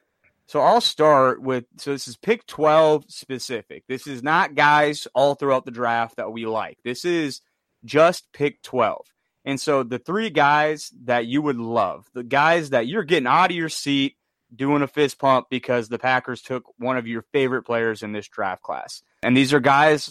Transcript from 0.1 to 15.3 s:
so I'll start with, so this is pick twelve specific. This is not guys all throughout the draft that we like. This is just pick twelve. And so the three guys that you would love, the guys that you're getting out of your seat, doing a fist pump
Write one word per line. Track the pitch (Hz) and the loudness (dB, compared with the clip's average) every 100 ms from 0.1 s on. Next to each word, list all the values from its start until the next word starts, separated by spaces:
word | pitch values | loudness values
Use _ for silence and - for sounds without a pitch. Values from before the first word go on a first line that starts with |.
| _ _ _ _ | _ _ _ _
so | 147 | 0
I'll | 143 233 | 4 4
start | - - 151 143 131 - | 2 2 4 6 4 0
with, | 131 127 120 - | -4 -4 -6 -12
so | 143 | -8
this | 139 - | -8 -8
is | 117 | -8
pick | - 233 - | -4 -4 -4
twelve | - 151 156 156 151 - | 0 4 6 4 2 -2
specific. | - - 127 - 117 - 73 - | -18 -12 -10 -8 -10 -10 -16 -10
This | 131 147 | -10 -10
is | 127 | -8
not | 135 170 175 | 0 0 0
guys | 143 147 151 151 147 - | 2 4 4 2 -2 -4
all | 127 143 | 0 2
throughout | 139 139 131 | 2 0 0
the | 131 | -2
draft | 117 120 117 113 | -4 -2 -2 -4
that | - 107 | -6 -8
we | 113 | -6
like. | 113 110 87 - | -4 -4 -6 -10
This | 117 123 | -10 -6
is | 175 170 147 - _ _ _ _ | -4 -2 -4 -8 _ _ _ _
just | 117 147 165 180 - | -2 4 4 2 -8
pick | - 147 - | -4 -4 -4
twelve. | - 127 107 - - _ _ _ | -6 0 0 -2 -12 _ _ _
And | 135 139 | -8 -6
so | - 139 | 0 0
the | 120 123 | 0 -6
three | - 202 220 | -6 -4 -2
guys | 151 143 151 156 151 - - | 2 4 4 0 -2 -10 -10
that | 123 120 117 | -2 -2 0
you | 139 | -2
would | 147 123 | -2 -4
love, | 117 117 92 82 _ | -2 0 0 -2 _
the | 127 | -14
guys | 120 135 156 170 147 | -2 2 2 2 0
that | 127 117 | -2 0
you're | 214 | -4
getting | 151 170 123 | 0 0 2
out | 151 180 | 2 2
of | 180 | 0
your | 160 | -6
seat, | - 143 139 139 _ _ _ _ | -6 -2 -2 -2 _ _ _ _
doing | 113 135 147 | -6 -2 -2
a | 139 | -2
fist | 147 143 - | 0 -2 0
pump | 139 | 2